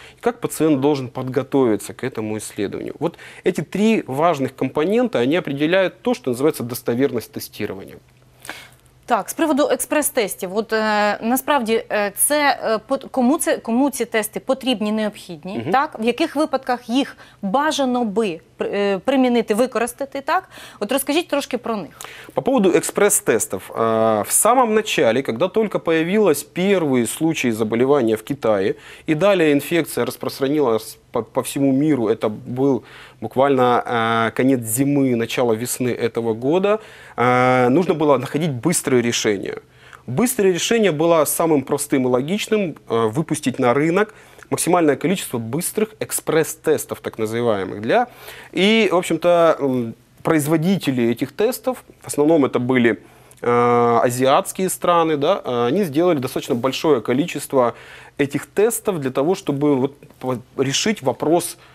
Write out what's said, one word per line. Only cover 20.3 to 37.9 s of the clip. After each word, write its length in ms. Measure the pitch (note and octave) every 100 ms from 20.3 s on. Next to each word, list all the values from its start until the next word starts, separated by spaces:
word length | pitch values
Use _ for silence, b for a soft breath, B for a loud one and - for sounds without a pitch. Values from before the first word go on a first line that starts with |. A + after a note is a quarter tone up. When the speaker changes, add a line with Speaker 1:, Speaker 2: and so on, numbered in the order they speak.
| F4 F#4 B B B
Speaker 2:
От 120 | G#3
розкажіть 360 | C4 C#4 D4 E4+
трошки 300 | C#4+ C#4 A#3
про 180 | A3+ A3
них. 140 | D#3+ - B B B
Speaker 1:
По 80 | -
поводу 280 | D3 C4+ F#3+
экспресс-тестов. 920 | E3 - - G3+ - - A#2 - F#2+ -
Э, 540 | - A2+ A2 A2 G#2+
в 80 | G2
самом 420 | - G#3 B3 A#3+
начале, 480 | G#3+ G#3 - B2+ A#2+
когда 260 | C3+ A2+ F#3
только 320 | A3 G#3+ F3
появилось 680 | - D#3+ D#3+ G#3 G3+ C#3+ - -
первые 520 | F#3+ F#3+ D#3 B2+ A2+
случаи 440 | - D#3+ D#3 B2+
заболевания 640 | A2 A2+ A#2 C3 C#3+ A2+ A2
в 80 |
Китае, 520 | - C#3 A2+ G#2 G2 - B B B
и 60 | D3+
далее 360 | F#3+ G3 D#3
инфекция 540 | C#3+ - E3+ D3 - A#2+
распространилась 920 | - B2 - C3+ D3+ C3+ A2 - - _
по, 100 | B2
по 180 | A2 -
всему 300 | A#2+ - C#3
миру, 360 | C3 D#3 C#3 A2
это 220 | A2 A2+
был 540 | G#2+ B2 B2 C#3 B2 - B B B
буквально, 600 | A2 - C#3 C3+ B2 A#2+ -
э, 460 | A#2+ A2+ A2+ A2+ -
конец 240 | B2+ C3+
зимы, 560 | A2+ A2+ C#3+ C#3+ C3+ A#2
начало 400 | A2+ - B2 A2
весны 340 | A#2+ - B2
этого 440 | A2+ A#2 A#2+ A#2
года, 460 | A2 C3 F3 G3 G#3+ B B B B
э, 520 | A#2+ B2 B2+ B2+ B2
нужно 240 | C#3 F3+